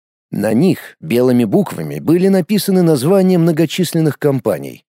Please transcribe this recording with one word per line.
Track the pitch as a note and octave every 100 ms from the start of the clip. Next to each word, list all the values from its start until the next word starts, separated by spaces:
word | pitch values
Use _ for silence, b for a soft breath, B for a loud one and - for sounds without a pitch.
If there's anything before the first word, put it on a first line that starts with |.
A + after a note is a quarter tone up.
| _ _ _
На | - G#2
них | A2 F#3 - - -
белыми | D#2+ A#2 B2+ B2
буквами | A2 E3 F#3 - D#2 D2
были | C#3+ F3 G3
написаны | F#3+ D#3+ G#3 - F#3
названия | E3 D3 C#3+ G3 F#3 F3+
многочисленных | E3 D#3 D#3+ - E3+ E3 D#3 -
компаний: | D3 C3+ G#2+ D#2+ C#2 A#1+